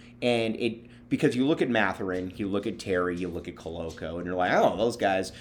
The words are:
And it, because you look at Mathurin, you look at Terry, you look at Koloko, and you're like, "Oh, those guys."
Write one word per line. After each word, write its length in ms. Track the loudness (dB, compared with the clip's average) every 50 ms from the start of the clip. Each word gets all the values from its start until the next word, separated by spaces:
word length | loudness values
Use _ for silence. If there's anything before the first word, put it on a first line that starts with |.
| -20 -20 -8 -2
And 340 | 0 2 2 2 2 0 0
it, 280 | 0 -2 -2 -2 -4 -10 -18 -20 -20 -4 -2
because 260 | 0 2 4 4 4
you 100 | 4 2
look 160 | 2 2 2
at 80 | 2 2
Mathurin, 600 | 4 4 4 2 2 -2 -2 -2 -2 -2 -4 -6 -6
you 120 | -6 -4
look 200 | -2 -2 -2 -2
at 100 | -2 -6
Terry, 400 | -6 -2 0 0 2 2 0 -2
you 100 | -2 -4 -4
look 180 | -6 -8 -8
at 80 | -10 -12
Koloko, 600 | -10 -10 -8 -8 -6 -6 -8 -8 -8 -8 -8 -6
and 80 | -6 -4
you're 100 | -2 0
like, 160 | 2 2 4 4
"Oh, 240 | 4 4 2 2
those 180 | 2 0 0 2
guys." 360 | 2 0 2 2 0 -2 -4 -8 -14